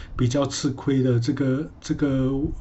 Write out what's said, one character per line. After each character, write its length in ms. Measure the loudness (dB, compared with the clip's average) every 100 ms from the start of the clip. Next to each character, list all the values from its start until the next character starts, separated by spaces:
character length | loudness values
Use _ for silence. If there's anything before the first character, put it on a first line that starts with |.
| -10 0
比 100 | 2
较 200 | 2 0
吃 240 | 0 -2
亏 340 | -2 0 2
的 160 | 4 2
这 140 | 2
个， 360 | 0 0 0 -4 -10
这 120 | -6 -2
个， 360 | 0 2 0 0 -2 -2